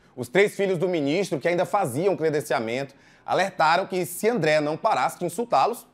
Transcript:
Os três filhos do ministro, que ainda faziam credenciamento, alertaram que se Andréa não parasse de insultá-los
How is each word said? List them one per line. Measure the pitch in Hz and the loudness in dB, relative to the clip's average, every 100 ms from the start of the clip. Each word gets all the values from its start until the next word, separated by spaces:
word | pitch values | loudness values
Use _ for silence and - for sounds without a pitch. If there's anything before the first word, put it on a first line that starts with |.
| _ - | _ -12
Os | 120 | -2
três | 180 202 202 | 2 2 2
filhos | 196 180 | -2 0
do | 185 | 0
ministro, | 175 139 170 190 156 | 0 0 0 -2 -2
que | 170 | 0
ainda | 175 180 | 0 0
faziam | 208 175 120 196 160 | 0 -2 0 0 0
credenciamento, | 160 147 - 147 113 123 139 - _ _ - | 0 -2 -2 -2 -2 -4 -6 -14 _ _ -4
alertaram | 143 196 - 156 175 190 | -2 -2 2 4 4 0
que | 185 175 | -4 -4
se | - 214 | -2 0
Andréa | 240 156 151 | 2 2 2
não | 147 156 | 2 0
parasse | 220 151 - - | 0 2 0 -2
de | 175 | -6
insultá-los | 196 233 139 165 240 - | -4 0 2 2 -2 -14